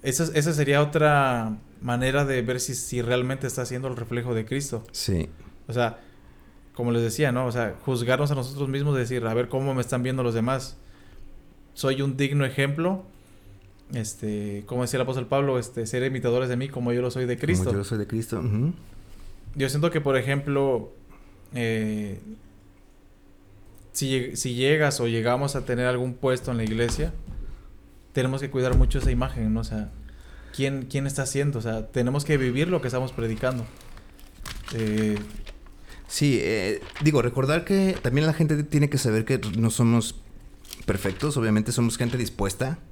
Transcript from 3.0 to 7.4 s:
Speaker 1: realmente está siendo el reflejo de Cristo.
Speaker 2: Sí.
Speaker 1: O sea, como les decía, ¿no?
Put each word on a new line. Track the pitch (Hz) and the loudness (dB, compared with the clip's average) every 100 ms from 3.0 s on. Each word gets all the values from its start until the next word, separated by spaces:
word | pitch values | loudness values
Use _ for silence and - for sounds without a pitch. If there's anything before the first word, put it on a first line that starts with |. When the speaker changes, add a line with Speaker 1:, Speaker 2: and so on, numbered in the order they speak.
Speaker 1:
realmente | 117 123 127 135 135 | 0 2 0 -2 -4
está | 123 120 | -4 -4
siendo | 123 131 | -4 -6
el | 123 | -6
reflejo | 113 120 120 113 | -4 -4 -2 -2
de | 110 | -2
Cristo. | 139 139 113 - | -4 -4 -6 -8
Speaker 2:
Sí. | - - 92 78 - - - - | -6 -2 0 -2 -8 -20 -20 -6
Speaker 1:
O | |
sea, | 117 117 110 - - - - - - - | 0 0 -2 -20 -20 -20 -20 -20 -20 -20
como | - 120 | -4 0
les | 117 | 2
decía, | 117 110 151 | 0 2 2
¿no? | 123 | 2